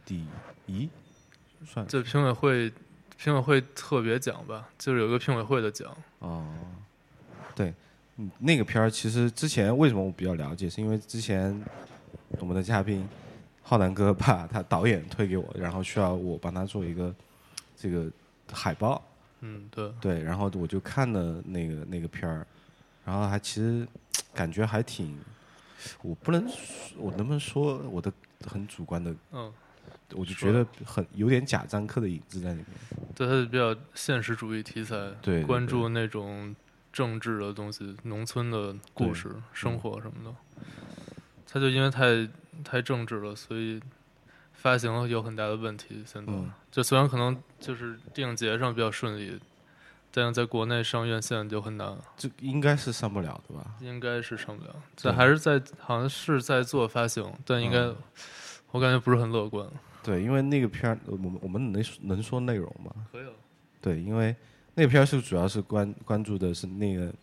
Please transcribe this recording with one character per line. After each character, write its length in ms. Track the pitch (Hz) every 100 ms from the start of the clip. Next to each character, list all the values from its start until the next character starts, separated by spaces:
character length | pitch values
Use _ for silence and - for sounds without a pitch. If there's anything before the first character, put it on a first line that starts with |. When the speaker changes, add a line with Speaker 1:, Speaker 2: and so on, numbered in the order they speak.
| -
Speaker 1:
第 200 | 90 78 90 - - -
一， 240 | 95 151 - - _ _ - _ - 156
算 200 | - 98
是。 60 |
Speaker 2:
就 100 | 139
评 200 | 120 147 139
委 60 |
会， 400 | 117 143 127 113 117 - - - -
评 160 | -
委 60 | 143
会 220 | 127 139 123
特 280 | - - 135
别 180 | 113 123
奖 260 | 131 85 -
吧， 220 | 110 123 -
就 160 | -
是 60 | 127
有 80 | 110
一 20 |
个 80 | 120
评 160 | - 120
委 40 |
会 200 | 110 135
的 100 | 107
奖。 240 | - - - - -
Speaker 1:
哦， 260 | 90 82 78 80 87 90 104 _ _ - - - - -
对， 180 | 95 82 _ _ _ -
嗯， 120 | 101 -
那 180 | 131 151
个 60 |
片 180 | 104 113
儿 80 | 110
其 200 | - 113
实 220 | 120 120
之 160 | 117 156
前 280 | 131 101 127
为 100 | 156
什 80 | 104
么 80 |
我 80 | 95
比 140 | 85 92
较 80 |
了 200 | 82 71
解， 160 | 85 92
是 120 | 92
因 80 | 107
为 80 | 107
之 240 | - 113
前 420 | 117 95 95 101 104 - - - - - - -
我 60 | 90
们 100 | 92
的 60 |
嘉 220 | 92 110
宾 240 | 98 98 98 - - - - _
浩 140 | - 117
南 160 | 92
哥 200 | 95 101
把 320 | 98 - 92 82
他 140 | 107
导 220 | 90 - 117
演 220 | 98 80
推 180 | - 101
给 100 | 92
我， 120 | - -
然 140 | 87
后 100 | 87
需 180 | 92 -
要 140 | 95
我 240 | 90 90 82
帮 160 | 87
他 120 | 90 98
做 180 | 104
一 100 | 85
个 220 | 85 90 - - _ - - - -
这 120 | 101
个 220 | 87 80 - _ _ -
海 220 | - 98
报。 280 | 78 110 135 - _ _ -
Speaker 2:
嗯， 260 | 113 107 104
对。 200 | 110 104 117
Speaker 1:
对， 200 | 101 85
然 140 | 78 92
后 140 | 101 95
我 120 | 82
就 100 | 95
看 320 | - - 127
了 280 | 104 85 82 -
那 220 | 92 82
个， 160 | 78 76
那 160 | 90
个 60 | 82
片 220 | - 85
儿， 160 | 80 80 - - _ _ _ -
然 100 | 98
后 140 | 101
还 100 | 101
其 220 | - 107
实 260 | 113 117 117 - _ - -
感 180 | - 82
觉 140 | 82 110
还 180 | 107
挺， 340 | 113 - 76 73 - - - - - - - -
我 120 | - 80
不 160 | -
能 160 | 170 240
说， 80 | - - - - -
我 140 | 101
能 140 | 87 113
不 60 |
能 80 | 147
说 380 | - 143 147 135 139
我 120 | 90
的 100 | 95 - - - -
很 220 | 101 101
主 160 | -
观 200 | 82 85
的， 120 | 85 80 -
Speaker 2:
嗯， 200 | 135 113 110 - - - - -
Speaker 1:
我 120 | -
就 100 | 90
觉 180 | 95 98
得 140 | 117 117 - 113
很， 180 | -
Speaker 2:
说。 80 | 87 98
Speaker 1:
有 140 | 110
点 140 | 127
贾 220 | 139 - -
樟 220 | 104 104
柯 120 | -
的 80 | 104
影 140 | 82 -
子 120 | 95
在 100 | 90
里 80 | 82
面。 80 | - - - - - -
Speaker 2:
对， 120 | 127
它 60 |
是 120 | 131 120
比 120 | 127
较 180 | 117 113 143 -
现 260 | - 131
实 140 | 110 117
主 200 | 110 110
义 60 |
题 220 | 107 113
材， 120 | 110 107
Speaker 1:
对， 200 | 98 104
对， 140 | - 87
对。 40 |
Speaker 2:
关 220 | 78 123 120
注 240 | 123 113
那 180 | 117 113
种 480 | 107 101 101 104 104 _ _ _
政 260 | - 123 113
治 200 | 117 110
的 120 | 104
东 200 | 104 104
西、 240 | 104 98 98
农 200 | 117 107
村 280 | 113 123 120
的 240 | 113 101 98 -
故 200 | - 117
事， 160 | 110 101
Speaker 1:
对， 120 | 104 113
Speaker 2:
生 260 | - 123 117
活 200 | 110 107
什 100 | 110
么 120 | 113
的。 120 | 113 127 - -
Speaker 1:
嗯。 60 | - - - - - - - - -
Speaker 2:
它 120 | 139
就 100 | 135
因 120 | 131
为 80 | 135
太， 400 | 131 127 117 110 - - 160
太 180 | 147 127
政 240 | 120 127 113
治 100 | 113
了， 200 | 104 104
所 220 | - 113
以 240 | 113 110 131 - _ _ - - -
发 240 | - 131 123
行 300 | 113 117 120
有 120 | 117
很 140 | 113 110
大 120 | 107
的 80 | 110
问 200 | 113 107
题， 280 | - 107 107
现 180 | 104 104
在。 60 |
Speaker 1:
嗯。 200 | 98 92 101 _
Speaker 2:
就 120 | -
虽 140 | 123 135
然 120 | 139
可 80 | 131
能 200 | 120 127 - -
就 160 | - 120
是 240 | 120 113 -
电 160 | - 127
影 60 | 117
节 220 | 113 113
上 160 | 127
比 60 | 117
较 100 | 113
顺 300 | 104 117 104
利， 180 | 98 92 - _ _ - - - _
但 160 | - 120
是 60 |
在 140 | 120 117
国 200 | 117 113
内 160 | 120
上 240 | 110 120 117
院 160 | 113
线 260 | 110 113 104
就 120 | 107
很 140 | 104 107
难。 220 | 101 98 - -
Speaker 1:
这 140 | 135 -
应 220 | 135 143
该 140 | 143 147
是 160 | -
上 200 | 113 110
不 60 | 101
了 220 | 82 - -
的 60 |
吧？ 220 | 76 - 110
Speaker 2:
应 180 | 123 120
该 220 | 120 120
是 160 | 113 110
上 200 | - 107
不 60 |
了， 100 | - 147 - -
Speaker 1:
对。 80 |
Speaker 2:
但 120 | 131 117
还 120 | 127
是 100 | 151
在， 240 | 156 143 131 -
好 200 | - 117
像 100 | 131
是 320 | - - 143
在 220 | 120 131
做 240 | 123 143 113
发 180 | 123 117
行， 240 | 113 95 - -
但 160 | 123
应 80 | 117
该， 100 | 120
Speaker 1:
嗯。 160 | 120 113 - - - - - - -
Speaker 2:
我 80 | 127
感 100 | 127
觉 80 | 127
不 140 | 120
是 60 | 123
很 120 | 113
乐 200 | 113 107
观。 200 | 104 101 143 - -
Speaker 1:
对， 220 | - 92
因 80 | 107
为 100 | 135
那 200 | 139 143
个 60 | 120
片 220 | - 120
儿， 80 | 113 -
我 120 | 98
们， 220 | 92 90
我 60 | 95
们 240 | 98 127
能， 100 | 98 110 -
能 220 | 98 95
说 160 | 110 127
内 160 | 123 110
容 180 | 87 -
吗？ 100 | - 110 110
Speaker 2:
可 100 | 120
以 40 | 131
啊。 60 | 113 - _ _ _
Speaker 1:
对， 200 | - 82
因 140 | 92 110
为 180 | 110 117 - - _
那 100 | -
个 40 | 147
片 160 | 139
儿 20 | 135
是 160 | 139
主 140 | 117 90
要 100 | 92
是 160 | 107
关， 320 | 95 107 101 95 -
关 180 | 107
注 140 | 104 98
的 160 | 92
是 120 | 85 92
那 300 | 95 104 92
个， 180 | 87 -